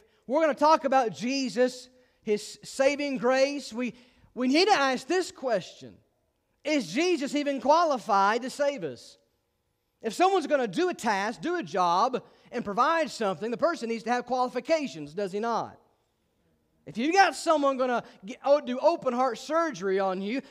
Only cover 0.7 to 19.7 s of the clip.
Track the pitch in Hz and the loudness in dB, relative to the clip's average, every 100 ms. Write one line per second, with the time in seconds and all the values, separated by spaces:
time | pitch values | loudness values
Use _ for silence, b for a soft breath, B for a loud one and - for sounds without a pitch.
0.7 | 320 294 269 226 139 233 277 254 190 254 | 4 4 2 2 -2 -4 -2 -2 0 0
1.7 | 254 - b b b - 208 - - - | 0 -20 b b b -4 -4 -4 -16 -12
2.7 | - 269 285 285 254 240 262 277 285 - | 0 0 2 -2 -2 0 2 2 0 -8
3.7 | 220 247 - b b b 214 254 302 403 | -6 -6 -8 b b b -4 2 4 4
4.7 | 330 269 254 - 370 339 - 262 202 - | 4 2 -2 -2 -2 -2 -6 -2 -2 -4
5.7 | - 123 87 _ _ _ _ _ _ 285 | -18 -20 -20 _ _ _ _ _ _ 0
6.7 | 302 165 214 359 320 277 285 285 277 254 | 0 0 -2 0 0 -2 -2 -2 -2 4
7.7 | 320 339 254 196 196 196 233 247 - 285 | 4 4 0 2 4 4 2 -4 -2 -2
8.7 | 269 156 117 - - _ _ _ _ _ | -2 -8 -10 -18 -20 _ _ _ _ _
9.7 | _ _ _ 220 - 370 392 285 285 233 | _ _ _ -6 2 4 2 2 0 0
10.7 | 170 359 - 233 196 208 208 269 349 180 | -2 -2 -2 -2 0 -2 -4 -4 -4 -4
11.7 | 185 175 175 254 240 - b b 240 208 | 0 2 2 0 -2 -10 b b -10 -6
12.7 | 196 277 330 277 - 208 160 220 226 302 | 0 2 2 -2 -2 -4 -2 -6 -2 -2
13.7 | 311 233 226 220 247 240 254 247 247 247 | -2 -6 -6 -2 -4 -2 -2 -2 -4 0
14.7 | 320 262 156 147 170 202 202 233 214 117 | -2 -2 -10 -12 -6 -6 -4 -2 -2 -4
15.7 | 90 _ _ _ _ _ _ _ _ _ | -12 _ _ _ _ _ _ _ _ _
16.7 | _ - 208 277 381 359 269 330 302 277 | _ -12 -4 2 4 4 2 0 2 2
17.7 | 262 254 233 - B 196 247 269 294 247 | 0 -2 -2 -6 B -18 -4 2 2 2
18.7 | 247 302 339 254 240 262 220 - 320 330 | 0 2 2 -2 0 0 -2 -2 0 0